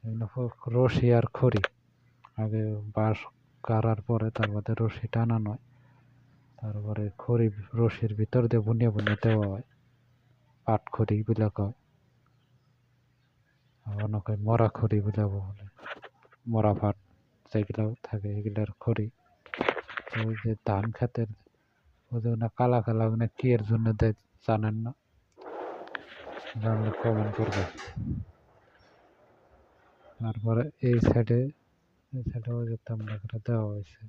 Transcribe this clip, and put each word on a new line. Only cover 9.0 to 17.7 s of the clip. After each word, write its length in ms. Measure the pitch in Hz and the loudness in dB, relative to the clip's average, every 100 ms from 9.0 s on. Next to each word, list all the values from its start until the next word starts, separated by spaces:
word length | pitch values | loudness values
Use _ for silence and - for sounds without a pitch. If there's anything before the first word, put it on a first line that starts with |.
| 107 104 | 0 2
দেওয়া 220 | 113 110 101 | 2 2 2
হয়, 140 | 98 - _ _ _ _ _ _ _ _ _ - | -4 -10 _ _ _ _ _ _ _ _ _ 0
পাট 160 | 110 - | 0 0
খড়ি 220 | - 110 107 107 | -2 2 2 2
বলে 220 | 110 107 - | 2 2 2
কয়, 160 | 101 120 _ _ _ _ _ _ _ _ _ _ _ _ _ _ _ _ _ _ _ _ - | -4 -4 _ _ _ _ _ _ _ _ _ _ _ _ _ _ _ _ _ _ _ _ -10
আবার 160 | 101 107 | -6 -2
অনেকে 260 | 107 - 107 104 | -4 -4 -4 2
মরা 200 | 117 113 - | 4 4 4
খড়ি 200 | 110 104 101 | 2 2 2
বলে 180 | 104 104 | 0 0
বলে, 320 | 98 98 101 101 _ - - - _ _ _ - | -2 -6 -12 -16 _ -16 -16 -16 _ _ _ -2
মরা 220 | 110 107 101 | 2 4 4
পাট 160 | 104 101 _ _ _ _ _ | 0 -2 _ _ _ _ _
যেগুলো 340 | 110 104 | -2 -2